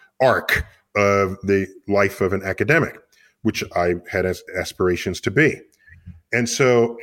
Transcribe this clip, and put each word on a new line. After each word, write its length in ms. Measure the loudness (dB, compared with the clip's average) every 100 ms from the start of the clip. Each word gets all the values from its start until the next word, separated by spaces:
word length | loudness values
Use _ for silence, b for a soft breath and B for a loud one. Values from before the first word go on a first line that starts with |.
| B 0
arc 440 | 2 2 0 -2 -4 b _ 0
of 420 | 2 2 0 -2
the 240 | 0 0 0 -8 -2
life 340 | 2 2 0
of 120 | -2
an 100 | -2
academic, 540 | -4 -2 0 2 0 -6 _ b b b
which 200 | -4 -4 -4 -2
I 200 | 0 -2 -4
had 160 | -4 -2
as 160 | -4 -8 -8
aspirations 640 | -6 -2 0 0 -4 -6
to 100 | -2
be. 280 | 2 2 0 -12 _ b b b b _
And 160 | -4 -2
so 500 | 0 4 4 2 -2